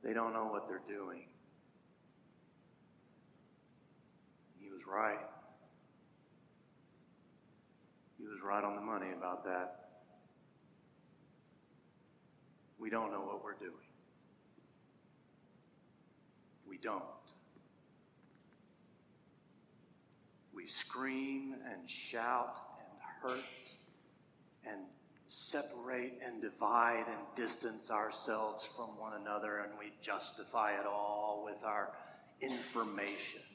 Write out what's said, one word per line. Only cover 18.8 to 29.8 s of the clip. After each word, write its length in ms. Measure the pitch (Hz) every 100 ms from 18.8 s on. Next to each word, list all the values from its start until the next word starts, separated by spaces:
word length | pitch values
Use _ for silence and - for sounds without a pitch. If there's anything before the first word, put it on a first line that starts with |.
| - - - - - - - - - - - - - - - - -
We 140 | 101 87 - -
scream 680 | 127 131 131 135 135 135 131 127
and 240 | 98 87 - -
shout 440 | 120 117 123 120 - - -
and 540 | - - - - 127
hurt 140 | 127 139 - - - - - - - - - - - 113
and 120 | 101 92 - - - - - -
separate 720 | 147 139 123 123 127 123 123 123
and 160 | 117
divide 640 | 107 - 107 117 117 117 117
and 400 | 110 104 - 113
distance 420 | - 120 110 -
ourselves 720 | 107 107 - - 110 110 107 - -
from 220 | 117 107
one 140 | 110 107
another, 400 | 104 104 107 104
and 120 | 104
we 120 | 104